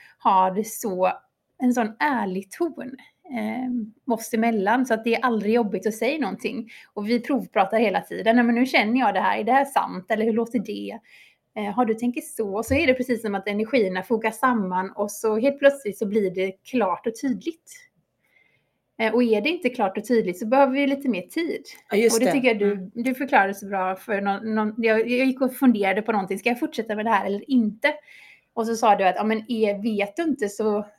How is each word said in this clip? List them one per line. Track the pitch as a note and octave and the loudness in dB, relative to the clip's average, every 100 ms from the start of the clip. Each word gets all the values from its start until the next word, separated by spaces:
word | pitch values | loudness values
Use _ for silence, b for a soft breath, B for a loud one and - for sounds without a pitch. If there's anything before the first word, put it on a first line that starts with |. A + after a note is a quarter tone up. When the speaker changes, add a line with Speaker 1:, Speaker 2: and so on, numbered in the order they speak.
| B B | B B
Speaker 1:
har | A#3+ F#3+ F#3+ | 2 4 2
det | F#3 G#3+ | 0 -4
så, | - A3+ F3+ F#3 - _ _ _ - | -6 -4 0 0 -2 _ _ _ -2
en | B3+ | 0
sån | B3 A3 A3 | 2 -2 -2
ärlig | D4 B3 G3+ F#3 - | -2 0 -2 -6 -8
ton, | - E4+ - B3+ - b _ F4+ B3 | -6 -6 -6 -14 -14 b _ -12 -6
eh, | G#3+ A#3 B3+ B3 G#3+ - - | -6 -4 -4 -6 -6 -10 -6
oss | A3+ - | -4 -2
emellan, | A3 A#3 A3 F#3+ B3 B3+ | 0 0 2 2 2 2
så | |
att | A3 | 0
det | A3+ A3+ | 0 0
är | B3+ | 0
aldrig | A3 G3+ | 0 2
jobbigt | A#3+ G#3+ G3 G#3+ | 2 0 -2 -4
att | G#3+ | -2
säga | A#3+ D#4 | -2 -2
någonting. | G#3+ G3 G#3+ - - B B | -4 -4 -8 -8 -12 B B
Och | - G#3 | -8 -2
vi | A#3+ | -2
provpratar | A#3+ C4 F3+ G#3+ F#3+ A3+ | 0 -4 0 0 2 2
hela | A3 F#3 | 2 0
tiden. | - F3+ G3+ A#3+ | -4 -2 2 4
"Nej, | A#3+ | 4
men | A#3 | 2
nu | B3+ | 2
känner | C#4+ G#3+ B3+ | 2 2 2
jag | A3+ | 2
det | F#3+ | 2
här, | G3 G#3 | 0 0
är | |
det | G#3 | 2
här | C4 C#4 | 2 2
sant? | - F#3 F3+ - | -2 -2 -6 -4
Eller | G#3+ A3+ | -2 0
hur | |
låter | A3 A3+ A#3+ | 0 -2 -4
det? | G3+ G3+ G3+ A3 b b b b _ G#3+ | -4 -8 -10 -12 b b b b _ -8
Eh, | G3+ | -4
har | G3+ A#3 | 0 0
du | |
tänkt | A3 B3 A#3+ - | 0 -2 -4 -8
så?" | - G#3 G3 | -6 -4 -4
Så | A3+ | -2
är | C4+ D4 | 2 2
det | |
precis | B3+ B3+ A3 | 2 0 -2
som | A3 G3 | -2 -4
att | G#3 | -2
energierna | G3+ A3 C4+ F#3+ F#3 | -4 0 2 2 -2
fogar | F3+ A3 A3 | -2 -2 -2
samman | A3 B3+ A#3 F#3 F3+ F#3+ - | 0 0 0 -2 -2 -4 -4
och | G#3 | -6
så | - A3 G#3+ | -4 -2 0
helt | C4+ C#4 | 0 4
plötsligt | C#4 C#4 G#3+ F#3 | 2 2 -6 -6
så | G3+ | -2
blir | G#3+ F#3+ | 0 0
det | F3+ F#3+ - | -2 -4 -6
klart | - B3+ F#3+ F3 A#3 | -4 -2 0 -2 -6
och | A3+ | -4
tydligt. | C#4 G3+ D#4 - - - _ _ _ _ _ _ _ _ _ _ _ - | -4 -4 -6 -10 -14 -20 _ _ _ _ _ _ _ _ _ _ _ -4
Eh, | A3 | 0
och | A3+ | 2
är | B3 G#3 | 4 4
det | B3+ | 2
inte | F4 B3+ | 0 -2
klart | B3 - G#3 | 0 -2 -2
och | G#3+ | 0
tydligt | A#3 F3+ F3+ | 2 0 -4
så | G#3+ | 2
behöver | C4 C#4 | 4 4
vi | C4+ C#4 | 4 0
lite | C#4 C#4 | 0 -2
mer | F#3 | -4
tid. | - D#4+ E4 - - - - | -4 -4 -4 -6 -10 -20 -2
Speaker 2:
Ja, | G3+ | 2
just | A#3 A3+ | 4 4
Speaker 1:
Och | |
det | A#3 | 2
Speaker 2:
det. | |
Speaker 1:
tycker | C4+ B3 | 4 2
jag | G#3+ | 2
du, | G3+ | 0
Speaker 2:
Mm. | G3+ F#3 | -2 -6
Speaker 1:
du | A#3 B3 B3+ | -6 -4 -2
förklarade | C#4 B3+ G3 | 2 2 2
så | G3+ G3 | -2 -6
bra | G3 F#3 F#3+ | -4 -2 -4
för | - G3+ | -4 -2
någon, | G3+ G3+ A3 A3 | 0 -2 -2 -2
någon, | G#3+ G#3+ | -2 0
jag, | A3+ A3 | 2 2
jag | A3+ B3 C4+ | 2 2 2
gick | B3+ | 0
och | B3+ B3+ | -2 2
funderade | C4 G#3 G3 G3 | 4 4 2 0
på | A3 | 0
någonting. | A3 B3 G3+ | -2 -2 -2
"Ska | A#3+ | -2
jag | A#3+ | -2
fortsätta | D4+ C#4 A3 G#3+ | -4 -6 -6 -2
med | A3 | 2
det | |
här | G3+ G3 | 2 0
eller | G3+ - | -4 0
inte?" | C4 G#3 G#3 D4 D4 B B B B B | 2 2 0 -2 -2 B B B B B
Och | - A3+ | -6 -4
så | A3+ | 2
sa | A3+ G3 | 4 6
du | |
att, | F#3+ - | 4 2
"Ja, | |
men | G#3+ A3 A3 | 0 -2 -2
är, | A3+ G#3+ G3+ | 0 0 0
vet | A3 G#3 G3+ - | -2 -2 -2 -2
du | |
inte | E4+ B3+ G3+ | -2 -2 -4
så, | - G#3+ G#3 G#3 | -2 -2 -2 -4